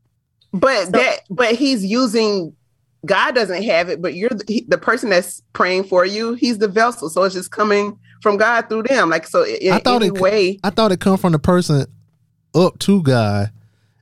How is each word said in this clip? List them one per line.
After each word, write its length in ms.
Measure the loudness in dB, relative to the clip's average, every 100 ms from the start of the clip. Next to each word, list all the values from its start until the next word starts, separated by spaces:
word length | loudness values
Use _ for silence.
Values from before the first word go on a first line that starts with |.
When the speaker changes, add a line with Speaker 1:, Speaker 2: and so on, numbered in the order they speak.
| _ _ _ _ -8
Speaker 1:
But 320 | 0 2 2 0
Speaker 2:
So 60 |
Speaker 1:
that, 280 | 0 0 -2 -6
but 240 | 0 0 2
he's 280 | 0 0 -2
using, 680 | 0 0 0 0 -2 -6 -14 _ _ _ _ -2
God 280 | 0 2 0
doesn't 280 | -2 -4
have 260 | 0 0 0
it, 120 | -4
but 120 | -6
you're 160 | -4 -4
the, 140 | -4 -6
he, 180 | -6 -2
the 100 | -2
person 320 | 0 -2 0
that's 320 | 0 0 -14 _
praying 320 | -4 -2 0 0
for 200 | 2 2
you. 280 | -2 -6 -2
He's 240 | -2 0
the 80 | 0
vessel, 420 | 2 0 -2 -6
so 140 | -2
it's 120 | -2 -2
just 160 | -10
coming 460 | -4 0 0 0 -8 _ _
from 140 | -2 2
God 300 | 2 0 -2
through 140 | -4
them. 260 | 0 0 2
Like, 180 | -2 -2
so 160 | 0
in 300 | 0 0 0
Speaker 3:
I 60 | 0
thought 220 | 2 2
Speaker 1:
any 60 | 0
Speaker 3:
it 80 | 0
c-, 40 |
Speaker 1:
way. 360 | 0 2 0 -2
Speaker 3:
I 60 | -4
thought 200 | 0 0
it 80 | 2
come 180 | 0 2
from 160 | 2
the 60 | 2
person 460 | 2 2 2 0 -2 -10 _ _ _ _ _ 2
up 240 | 2 0
to 240 | 0 2
God, 480 | 4 2 2 0 -4 -8 _ _ _ _